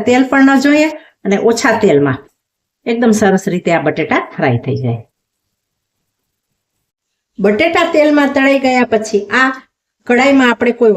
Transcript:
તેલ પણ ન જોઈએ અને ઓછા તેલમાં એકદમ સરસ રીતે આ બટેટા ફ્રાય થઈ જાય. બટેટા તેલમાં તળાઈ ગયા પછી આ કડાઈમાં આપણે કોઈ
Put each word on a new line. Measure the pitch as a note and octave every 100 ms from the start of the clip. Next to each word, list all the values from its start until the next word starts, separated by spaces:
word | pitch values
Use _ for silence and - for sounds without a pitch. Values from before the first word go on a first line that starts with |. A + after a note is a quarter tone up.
| G#3+
તેલ | B3+ C4
પણ | C#4 C4+ C4+
ન | C#4+
જોઈએ | D4 D#4 - - _ F#3+
અને | G3 A3+
ઓછા | A3+ - A3
તેલમાં | G3 C#3+ C#3+ B2+ - _ _ _ _ _ -
એકદમ | A#3 B3 G#3+
સરસ | G3+ F#3+ -
રીતે | F3 F3+ E3
આ | D3
બટેટા | D3+ D3 D4 F4+
ફ્રાય | - C#3 A#2+ C3
થઈ | A#2+
જાય. | B2+ A2 - _ _ _ _ _ _ _ _ _ _ _ _ _ _ _ _ _ _ _ _ _ _ - G3
બટેટા | G#3 E4+ F4 E4+ D#4
તેલમાં | D4+ D4 C4+ C#4
તળાઈ | C#4 C#4 C4
ગયા | B3+ B3
પછી | A3 G#3+ G3+ G3+ A#3
આ | C4 C4+ _ _ _ _ -
કડાઈમાં | A#3+ C4+ C#4 B3
આપણે | A#3 A#3+ A#3
કોઈ | A3+